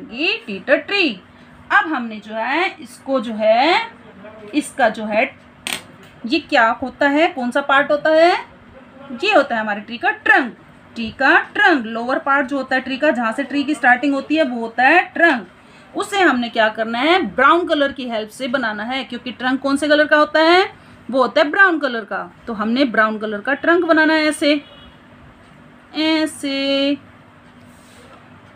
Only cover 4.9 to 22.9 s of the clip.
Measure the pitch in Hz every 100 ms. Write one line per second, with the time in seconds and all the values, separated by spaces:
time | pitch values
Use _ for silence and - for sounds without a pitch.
4.9 | 220 214 214 277 - - - - - -
5.9 | - - - 226 311 - 277 226 247 254
6.9 | - 277 294 349 302 240 277 285 277 294
7.9 | 294 311 320 339 415 - - - - -
8.9 | - - 240 403 370 - 226 214 208 208
9.9 | 233 370 - - 392 247 - - - -
10.9 | - 220 - 269 370 - 392 403 294 220
11.9 | 226 240 269 285 277 262 285 262 262 262
12.9 | 262 294 240 226 226 262 285 269 302 262
13.9 | 247 294 269 269 311 277 240 226 233 262
14.9 | 349 370 - 339 247 180 - - - -
15.9 | 320 403 392 339 247 233 226 214 220 226
16.9 | 233 294 381 226 - 277 349 330 302 277
17.9 | 277 247 226 214 - 254 262 233 208 226
18.9 | 269 - 240 254 - 254 262 269 277 302
19.9 | 302 302 302 302 311 320 359 403 - -
20.9 | - - 262 240 294 302 381 392 311 285
21.9 | 233 202 190 180 - - 214 214 247 277